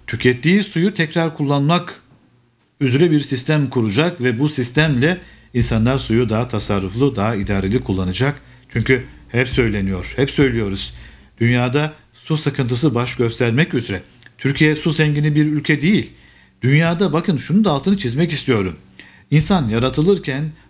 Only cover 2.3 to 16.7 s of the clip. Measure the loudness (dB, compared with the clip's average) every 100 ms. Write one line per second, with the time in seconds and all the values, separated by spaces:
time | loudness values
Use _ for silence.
2.3 | _ _ _ _ _ 0 4 4 2 0
3.3 | -4 0 0 0 0 0 2 0 0 -2
4.3 | 0 -2 -2 -2 0 2 2 0 0 -8
5.3 | -20 -6 -2 0 2 2 0 0 0 2
6.3 | 0 -2 -4 -2 -2 -2 0 0 0 -2
7.3 | -2 -2 -2 0 -2 -2 -2 -2 0 -2
8.3 | -2 -12 -20 _ -4 0 0 -2 -18 -6
9.3 | -2 0 0 0 0 -4 -4 -6 -4 -2
10.3 | 2 2 2 -4 -4 -8 -12 -20 -20 -20
11.3 | _ 0 2 0 0 -2 -6 _ _ -6
12.3 | -4 -2 -2 -2 0 0 0 -4 -2 -2
13.3 | 0 0 2 0 -2 -4 -8 -10 -20 -20
14.3 | _ -4 2 2 2 0 0 2 2 2
15.3 | 2 2 0 0 0 2 2 0 -12 -20
16.3 | _ _ _ 2